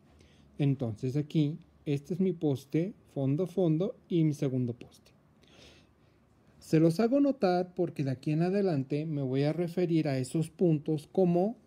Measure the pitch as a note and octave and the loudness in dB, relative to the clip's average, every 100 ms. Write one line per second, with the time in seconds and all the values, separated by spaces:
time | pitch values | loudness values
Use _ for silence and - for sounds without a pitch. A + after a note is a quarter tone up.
0 | _ - - - - - C#3+ C3+ A#2 G#2 | _ -20 -20 -20 -14 -2 0 0 -4 -4
1 | C3 C3 D3 E3 D3 D#3+ - _ - C#3+ | -4 -4 -2 0 0 -2 -14 _ -6 -4
2 | - F3 F#3+ E3 D3+ C3 - D#3 F3+ - | -4 -2 -2 0 -2 -2 -2 -2 -2 -8
3 | - - C3+ D3 F3+ - F3 D#3 G3+ - | -12 -4 -2 0 -2 0 2 2 -2 -6
4 | - F3 D#3 C#3+ C#3 B2+ A#2+ A#2+ - - | -4 0 2 0 -2 -2 -4 -6 -14 -20
5 | - _ _ _ - - - - _ _ | -20 _ _ _ -20 -20 -20 -20 _ _
6 | _ _ _ _ _ _ - D#3+ E3 E3 | _ _ _ _ _ _ 0 4 4 4
7 | A3+ C#4 C#4+ C4+ F#3+ F3+ F3+ - E3+ - | 2 2 2 2 0 0 -2 -4 -4 -2
8 | C3+ C3 - D3+ F3 G3 F#3+ D3 C3 D3 | -4 -4 -2 0 0 0 0 -2 -2 -4
9 | D#3+ D3 C3+ C3 D3 D#3 E3+ E3+ F3+ E3 | -4 -4 -2 0 0 0 -4 -2 0 2
10 | D#3 C3+ B2+ E3 D#3+ - F3+ D#3 D3+ D#3 | 0 -2 -2 -2 -4 0 2 2 0 -4
11 | - - F3+ F3 G3 A#3+ | -4 0 2 2 0 -4